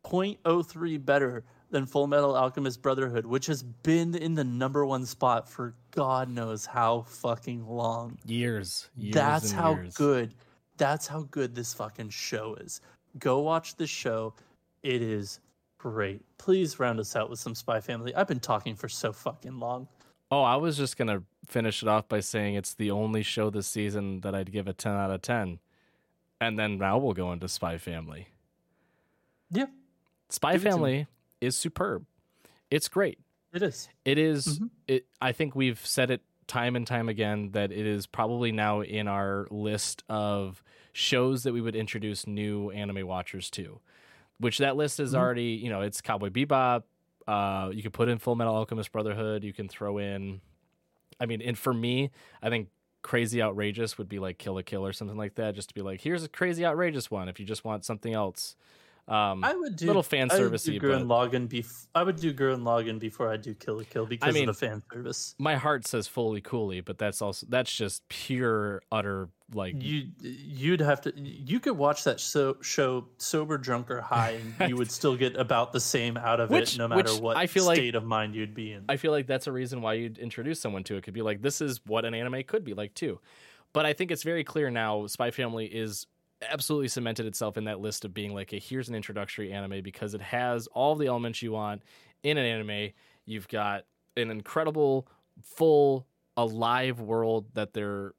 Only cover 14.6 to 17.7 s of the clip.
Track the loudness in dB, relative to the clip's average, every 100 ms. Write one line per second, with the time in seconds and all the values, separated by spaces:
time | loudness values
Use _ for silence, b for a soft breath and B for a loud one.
14.6 | _ _ -2 0 0 -2 -4 -12 _ _
15.6 | _ _ -6 -2 -4 -4 _ -6 2 4
16.6 | 4 0 0 0 -2 -2 -4 -6 -8 -6
17.6 | -2